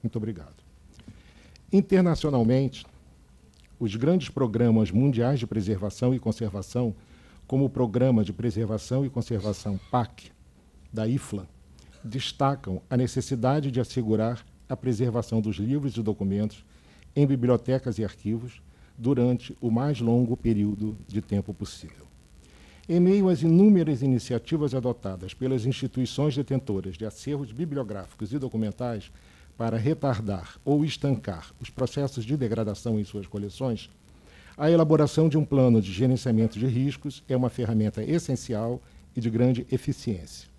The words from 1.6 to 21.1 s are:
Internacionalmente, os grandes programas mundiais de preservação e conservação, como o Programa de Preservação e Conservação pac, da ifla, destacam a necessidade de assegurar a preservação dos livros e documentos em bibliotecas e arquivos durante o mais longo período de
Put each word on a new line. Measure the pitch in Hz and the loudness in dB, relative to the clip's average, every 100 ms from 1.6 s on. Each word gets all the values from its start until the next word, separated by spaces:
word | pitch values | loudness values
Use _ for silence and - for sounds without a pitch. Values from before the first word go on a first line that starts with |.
| - | 2
Internacionalmente, | 190 196 190 180 151 156 135 113 127 135 - - - - - _ - _ _ - - | 2 4 4 4 2 2 2 4 4 2 -4 -20 -20 -20 -20 _ -20 _ _ -20 -6
os | 113 107 | -4 0
grandes | 135 180 131 | 2 2 0
programas | - 127 107 120 113 107 | -2 0 4 6 6 4
mundiais | 95 139 117 120 139 | 4 4 2 2 0
de | 113 | -2
preservação | 110 98 101 101 - 127 | -2 -2 -2 -4 -2 0
e | 131 | 0
conservação, | 113 107 110 98 95 120 120 101 - - - - - | -2 -2 -4 -6 -6 -2 -2 -4 -14 -20 -20 -20 -4
como | 135 | 0
o | 135 | 0
Programa | 131 123 98 131 117 | 0 0 2 4 4
de | 98 | 2
Preservação | 92 120 101 110 107 - 127 | -2 -4 -2 -2 -4 -4 -4
e | 139 | -2
Conservação | 135 113 113 104 98 104 98 - | -4 -4 -4 -4 -4 -6 -6 -2
pac, | 123 113 - - _ - _ _ - - | -2 -2 -8 -20 _ -20 _ _ -20 -12
da | 110 110 | -4 -2
ifla, | 131 - 101 92 - - - - - | -2 -4 -10 -12 -20 -20 -20 -20 -18
destacam | 117 120 - - 135 139 - 92 - | -10 -8 -8 -2 -2 -2 -6 -8 -2
a | 127 | -2
necessidade | 127 - - 127 123 147 135 | 0 -2 -4 -2 0 0 0
de | 123 | -2
assegurar | 117 - 110 110 110 120 - - - | -2 -4 0 0 0 -4 -12 -20 -10
a | 131 | -6
preservação | 127 107 123 117 110 113 | -4 0 0 -2 -2 -2
dos | 110 95 | -2 -2
livros | 107 143 139 104 | -2 -2 -2 -2
e | |
documentos | 110 104 98 101 107 - - - - - - - | -4 -2 -2 0 -2 -6 -20 -20 -20 -20 -8 0
em | 143 | 2
bibliotecas | 135 123 120 123 131 127 110 | 2 2 2 2 -2 -2 -4
e | |
arquivos | 104 - 104 113 120 - - - - - | -6 -6 -4 -4 -6 -16 -20 -20 -20 -4
durante | 120 131 123 120 - - | 0 2 2 2 -4 -6
o | 120 | 0
mais | 113 139 139 | 0 0 0
longo | 117 120 120 117 | 2 2 2 0
período | 117 107 104 101 107 107 | 0 2 2 0 -6 -8
de | - | -8